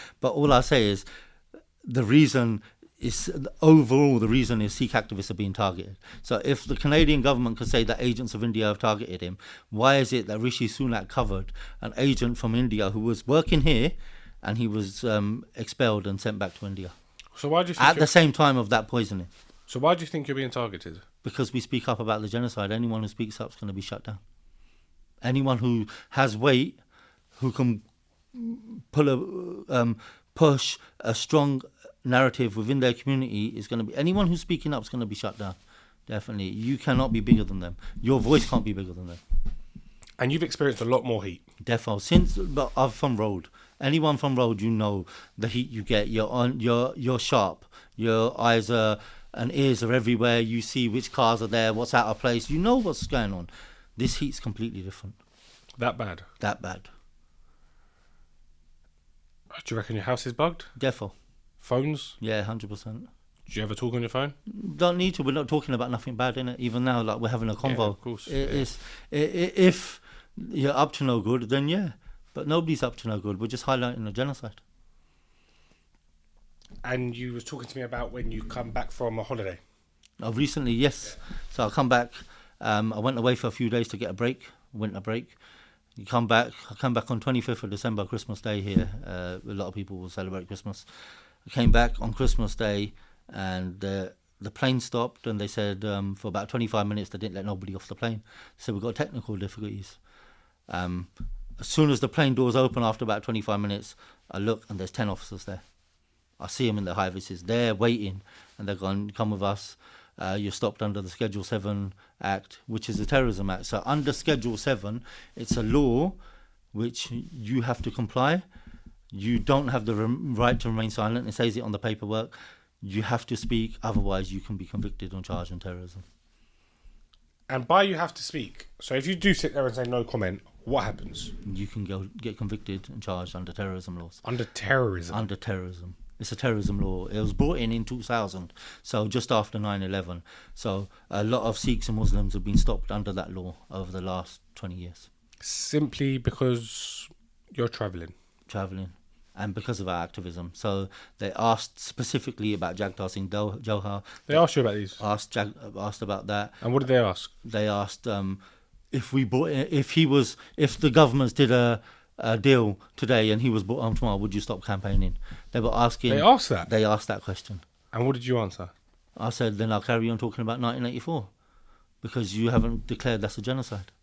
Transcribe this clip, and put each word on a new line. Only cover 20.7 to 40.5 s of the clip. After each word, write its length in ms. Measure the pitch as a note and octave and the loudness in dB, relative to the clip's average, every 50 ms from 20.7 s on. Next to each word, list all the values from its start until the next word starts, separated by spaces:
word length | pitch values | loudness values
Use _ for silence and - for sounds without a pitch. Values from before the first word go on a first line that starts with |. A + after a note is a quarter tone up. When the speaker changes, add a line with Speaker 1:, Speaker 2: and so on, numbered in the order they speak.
| G2 E2+ - F2 D#2+ F2+ - - _ _ - | -6 -10 -12 -14 -16 -16 -18 -20 _ _ -10
Speaker 1:
Because 280 | - - - C3 - - | -6 -2 -2 -2 0 -2
we 60 | B2+ | -4
speak 300 | - - - B2 - - | -4 -2 -4 -2 0 0
up 100 | A#2+ G#2 | -2 0
about 240 | A#2 G#2+ A2 A2 G#2+ | 0 0 -2 -2 -2
the 60 | G#2 | -4
genocide. 420 | G#2+ A#2 B2 A#2+ - - G2+ G2 | -2 -2 -2 -2 -2 -4 -2 -2
Anyone 320 | G#2+ A2+ A#2+ A#2 A2+ A2 A2 | -2 -2 0 -2 -2 -2 -4
who 60 | G2 | -6
speaks 320 | - - A#2+ G#2+ G#2 - | -4 -6 -6 -6 -6 -8
up 100 | A2+ A2+ | -10 -12
is 60 | - | -10
gonna 160 | - A2+ G2+ F#2+ | -10 -10 -8 -8
be 80 | G2 | -8
shut 240 | G2 - G2+ G2+ - | -8 -8 -10 -10 -10
down. 160 | - G#2 F#2+ - - - - _ - - - - - _ _ _ _ _ - - _ _ - - | -10 -12 -12 -14 -20 -20 -20 _ -20 -20 -20 -20 -20 _ _ _ _ _ -20 -20 _ _ -6 -4
Anyone 340 | A#2+ B2+ C#3 C3+ C3+ B2+ A2+ | 0 0 2 2 2 2 2
who 300 | A#2+ B2 A#2+ A2+ G#2+ G#2 - - - - | 2 2 2 2 0 -4 -8 -16 -18 -4
has 260 | - C3+ C3+ B2+ G#2 | 2 2 2 2 2
weight, 420 | G#2+ A#2 C#3+ C3 B2 C#3+ - - - _ _ _ _ - _ _ _ _ _ _ - | 2 4 6 6 6 4 0 -4 -10 _ _ _ _ -20 _ _ _ _ _ _ -4
who 100 | C3 C3 | -4 -2
can 320 | G#2+ - C3 B2 A2+ G#2 - _ _ _ _ _ _ _ _ _ - B3 A#3 A3+ A#3 - G#3+ A3+ A3+ - B2+ - - | 0 2 2 0 0 -2 -6 _ _ _ _ _ _ _ _ _ -14 -10 -8 -8 -8 -10 -12 -16 -16 -16 -16 -2 2
pull 160 | D3 D3+ C#3+ | 2 4 4
a, 640 | C3+ B2+ F#3 - - F#3 F3+ F3 F3+ - - - C3+ B2+ | 2 0 -2 -6 -8 -10 -10 -10 -12 -12 -6 -2 0 2
um, 160 | A#2 A#2 A2+ A2 - - - - _ _ _ | 2 2 0 -2 -6 -14 -20 -20 _ _ _
push 420 | - E3 D3+ C#3 C3 - - - - - - _ - | 6 6 6 6 4 2 -2 -6 -6 -12 -18 _ -6
a 160 | - A2+ A2 | -4 -4 -2
strong 460 | - - - - D3+ C#3+ C#3+ C#3 C3 - - - _ - - - _ - | -2 -2 2 4 4 4 4 2 0 -4 -8 -16 _ -20 -20 -20 _ -2
narrative 520 | B2+ B2+ B2 C3+ B2+ - - B2+ A2+ G2+ | 2 4 6 6 4 4 2 0 0 0
within 220 | A2 G#2+ A2 C#3 C#3 | -2 -2 0 2 2
their 160 | B2+ B2 B2 | 4 2 2
community 520 | - - C3+ C#3 C3 C3 A#2+ G#2 G#2 G#2 | 0 0 -2 0 0 -2 -2 -2 -2 -2
is 200 | A2+ - A2 G2+ | -2 -4 -8 -8
gonna 160 | - A#2 A#2 A2 | -4 -4 -4 -4
be, 100 | G2+ - | -4 -2
anyone 320 | - C#3+ E3+ F#3 G3+ G3+ E3+ | 0 0 2 2 4 4 2
who's 120 | F3+ E3 | 2 0
speaking 320 | - - F3 D#3 - D3+ D3 | -2 -2 -4 -2 -2 -2 -2
up 120 | A#2+ G#2+ | -2 -4
is 40 | - | -6
gonna 160 | - B2 A#2 | -6 -4 -4
be 120 | G#2 G#2 | -4 -4
shut 200 | - - G#2 - | -6 -6 -6 -6
down. 200 | - G#2 F#2+ F2+ - _ _ - - - _ _ _ _ | -6 -8 -8 -8 -10 _ _ -20 -20 -20 _ _ _ _
Definitely. 380 | - A2+ G#2+ - - A2+ G2+ G2 | -8 -6 -6 -6 -6 -6 -6 -6
You 340 | F#2 G2+ G#2 A2 B2 C#3 B2+ | -4 -6 -4 -2 -2 -2 -2
cannot 340 | - D3+ C3 B2+ C3+ B2+ A2+ | 0 2 4 4 4 4 2
be 60 | A2+ | 0
bigger 240 | G#2 A#2+ A#2 A2 G#2+ | 4 6 6 6 6
than 160 | - G2 F#2 | 0 -4 -6
them. 180 | F2+ F2 E2+ - - - - - | -6 -8 -10 -10 -12 -12 -8 -2
Your 200 | - A#2 C3+ B2+ | 2 2 4 4
voice 280 | G#2+ A2+ D3+ C#3+ C#3+ - | 6 6 6 6 6 4
can't 160 | - A#2+ G#2 | 2 0 2
be 80 | G#2+ G2+ | 0 -2
bigger 200 | F#2+ F#2+ F#2 F2 | -4 -6 -8 -10
than 160 | F2 F2+ F2 | -10 -12 -12
them. 100 | F2 F2 - - - - - - - - - - - - - - - - - - - - | -14 -16 -2 4 4 4 6 4 0 -2 -8 -14 -18 -18 -20 -20 -20 -20 -20 -20 -6 -2
Speaker 2:
And 100 | B2+ B2+ | 0 0
you've 140 | D3 E3 E3+ | 0 0 -2
experienced 360 | A#2 | -2